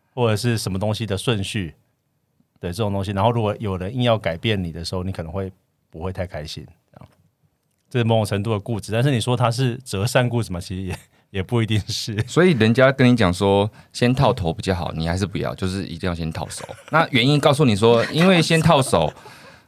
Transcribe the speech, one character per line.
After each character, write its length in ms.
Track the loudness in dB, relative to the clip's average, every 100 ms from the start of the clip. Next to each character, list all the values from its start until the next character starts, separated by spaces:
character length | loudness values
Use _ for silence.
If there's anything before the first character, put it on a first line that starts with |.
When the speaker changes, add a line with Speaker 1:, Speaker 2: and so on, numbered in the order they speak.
| _
Speaker 1:
或 160 | -2 0
者 80 | 0
是 220 | 0 -2
什 120 | -2
么 80 | -4
东 140 | -4
西 140 | -4 -4
的 100 | -4
顺 260 | -2 -2
序， 320 | -2 -6 -8 -10 _ _ _ _ _ _ _ _
对， 120 | -8
这 100 | -4
种 100 | -4
东 120 | -4
西。 80 | -4
然 100 | 0
后 80 | 0
如 100 | 2
果 140 | -2 -2
有 160 | -6 -6
人 180 | -6
硬 80 | -2
要 160 | 0 0
改 180 | -2 -4
变 260 | -2 -2
你 100 | -4
的 120 | -8
时 120 | -8 -6
候， 80 |
你 80 | -6
可 100 | -6
能 80 | -8
会 200 | -8 -8 -10 _ _ _
不 120 | -12
会 120 | -8
太 140 | -8 -8
开 180 | -10
心， 220 | -12 -14 -16 -20 _
这 60 | -20
样。 100 | -20 _ _ _ _ _ _ _ _
这 120 | -2
是 40 |
某 120 | 2 2
种 80 |
程 180 | 0 -2
度 80 | -2
的 80 | -4
固 220 | -4 -8
执， 100 | -4
但 100 | 0
是 120 | 0
你 80 | 0
说 160 | -2 0
他 120 | 0
是 280 | 0 -2 -4
折 200 | -6 -4
扇 240 | 0 2 2
固 140 | 0
执 80 | -4
嘛， 80 | -6
其 160 | -8
实 80 | -8
也， 140 | -8 -10 -12 _ _
也 100 | -8
不 220 | -2 -2
一 40 | 0
定 120 | 0 -2
是。 340 | -6 -6 -6 -2
Speaker 2:
所 180 | 2
以 60 | 4
人 240 | 6 4
家 160 | 6 4
跟 180 | 6 4
你 60 |
讲 180 | 6 4
说 380 | 2 2 4 2 -4 -12
先 200 | -2 0
套 200 | 4 2
头 200 | 2 -2
比 80 | -4
较 140 | -2
好， 160 | -4 -4
你 140 | -4 -4
还 100 | -2
是 80 |
不 140 | -4 -4
要， 160 | -6
就 140 | -4 -4
是 160 | -4
一 120 | -8 -6
定 140 | -6
要 40 |
先 180 | -4 -6
套 160 | -8 -10
手。 180 | -12 -14 -16 -2
那 160 | 0 2
原 120 | 2
因 140 | 2 4
告 140 | 4
诉 120 | 4
你 120 | 4 4
说， 280 | 4 4 2
因 200 | 2 4
为 160 | 4
先 180 | 4 4
套 220 | 4 4
手， 300 | 4 2 0 -4 -16 -20 -20 -20